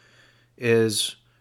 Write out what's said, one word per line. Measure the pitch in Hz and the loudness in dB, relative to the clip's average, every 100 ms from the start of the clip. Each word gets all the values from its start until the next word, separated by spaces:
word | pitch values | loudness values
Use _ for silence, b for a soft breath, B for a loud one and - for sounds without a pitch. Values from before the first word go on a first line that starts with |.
| b b b b b - | b b b b b -6
is, | 120 113 113 104 - - _ _ | 0 2 2 -2 -8 -10 _ _